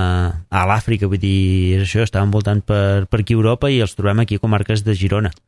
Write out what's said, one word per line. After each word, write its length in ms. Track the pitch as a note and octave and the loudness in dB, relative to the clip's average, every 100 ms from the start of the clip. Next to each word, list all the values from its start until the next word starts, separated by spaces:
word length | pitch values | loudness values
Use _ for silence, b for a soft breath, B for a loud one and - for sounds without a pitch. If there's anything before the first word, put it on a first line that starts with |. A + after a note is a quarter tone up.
| F#2 F2+ F2 E2+ - | 0 0 -2 -4 -6
a 100 | G2 G2 | -2 0
l'Àfrica, 380 | A2 A2+ G#2+ G2 | 0 0 -2 0
vull 80 | G2 | 0
dir, 640 | G2 G2 F#2+ F#2 F2+ F#2+ | 0 2 2 2 2 0
és 80 | G2 | 0
això, 160 | G#2+ | 0
estaven 240 | A2 F#2+ G2+ | 0 0 0
voltant 280 | G#2 G2+ G#2 | 0 0 -2
per, 460 | - G#2 G2 G2 F#2+ | 0 0 2 0 0
per 140 | A2 | -2
aquí 100 | F#2+ | 0
a 60 | A2+ | 2
Europa 320 | A2 B2 C#3 | 2 0 0
i 60 | B2+ | 0
els 140 | G#2 - | 0 -2
trobem 220 | G2+ G#2+ | 0 0
aquí 160 | A2+ G#2 | 0 0
a 60 | |
comarques 400 | A2+ G#2 G2+ G#2+ | 0 0 0 0
de 80 | G#2+ F#2 | 0 0
Girona. 300 | F#2+ G2+ F#2+ - | 0 0 -2 -6